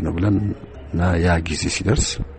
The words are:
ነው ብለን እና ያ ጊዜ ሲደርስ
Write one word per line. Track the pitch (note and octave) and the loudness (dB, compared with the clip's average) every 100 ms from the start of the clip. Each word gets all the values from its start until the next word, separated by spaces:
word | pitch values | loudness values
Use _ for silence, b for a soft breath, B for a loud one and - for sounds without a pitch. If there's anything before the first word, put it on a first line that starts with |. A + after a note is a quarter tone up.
ነው | D#2 | -2
ብለን | D#2+ G2+ G2 G#2 - - - - | 0 2 2 0 -4 -10 -16 -6
እና | E2+ F2+ F2 | 0 2 4
ያ | F2 E2+ | 4 2
ጊዜ | E2 D2+ - | 0 -2 -2
ሲደርስ | - F#2 C#3 - - - | -2 0 2 2 -2 -6